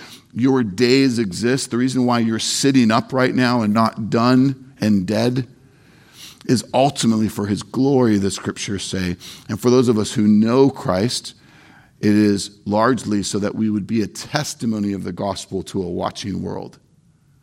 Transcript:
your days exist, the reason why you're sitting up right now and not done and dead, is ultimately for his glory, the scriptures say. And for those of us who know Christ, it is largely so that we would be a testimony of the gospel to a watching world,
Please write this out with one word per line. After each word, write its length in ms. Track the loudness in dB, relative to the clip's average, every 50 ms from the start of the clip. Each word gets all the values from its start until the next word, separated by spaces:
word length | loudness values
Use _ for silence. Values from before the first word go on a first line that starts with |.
| -8 -16 -20 -20 -20 _ -4
your 300 | 0 2 2 4 2 2
days 540 | 0 0 0 2 4 4 4 4 4 2 0
exist, 520 | -2 -2 -4 -2 0 0 0 0 -2 -4
the 60 | -2
reason 280 | -2 -2 0 0 0 0
why 140 | 2 2 2
you're 200 | 0 0 -2 -2
sitting 500 | -4 -4 -2 0 2 4 4 4 4 4
up 220 | 4 2 0 0 0
right 220 | 0 0 2 2
now 280 | 2 2 2 2 0 0
and 100 | 0 2
not 380 | 2 2 0 0 -4 -4 -2
done 640 | 0 2 4 4 4 4 4 2 0 -4 -10 -20 -10 -4
and 260 | 0 0 2 2 0
dead, 400 | 0 0 0 0 0 0 -2 -4 -8 -12 _ _ -20 _ _ _ _ _ _ _ _ _ -20 -20 -20 -20 -12 -4
is 180 | -2 -2 -2 -2 -2 0
ultimately 540 | 2 2 2 0 0 0 0 0 0 0 -2
for 180 | -2 -4 -4
his 160 | -4 -4 -4 -6
glory, 560 | -6 -4 -2 0 2 2 2 2 2 2 2
the 120 | 0 -2
scriptures 520 | -4 -6 -6 -8 -8 -8 -8 -8 -8 -8 -8
say. 340 | -8 -6 -4 -4 -4 -6 -8 -10 -16 -20 -18 -12 -10
And 120 | -8 -2
for 100 | 2 4
those 180 | 4 4 4 4
of 100 | 2 0
us 160 | 0 -2 -2
who 120 | 0 4
know 420 | 4 4 4 4 4 4 4 4 4
Christ, 680 | 2 0 -4 -2 0 0 0 -2 -4 -6 -8 -12 -16 _ _ _ -20 -20 -20 -20 -20 -20 -20 _ _ _
it 140 | 0 2 4
is 440 | 4 4 4 2 0 -2 -8 -14 -12 _
largely 580 | -2 0 2 2 2 2 0 -2 -2 -2 -2 -2
so 160 | -4 -4 -4
that 160 | -4 -4 -2
we 160 | -2 -2 -2
would 160 | -2 -2 -4
be 160 | -2 -2 -2 -2
a 60 | -4
testimony 840 | -6 -12 -12 -6 -4 -4 -4 -6 -8 -6 -6 -4 -4 -2 -2 -4 -4
of 100 | -4 -6
the 80 | -8 -8
gospel 500 | -6 -6 -6 -6 -8 -10 -10 -10 -10 -8
to 160 | -6 -6 -6
a 80 | -6 -6
watching 540 | -6 -6 -6 -6 -8 -8 -8 -8 -8 -8 -8
world, 380 | -8 -10 -10 -12 -14 -18 -20 _ _ _ _ _ _ _ _ _ _ _ _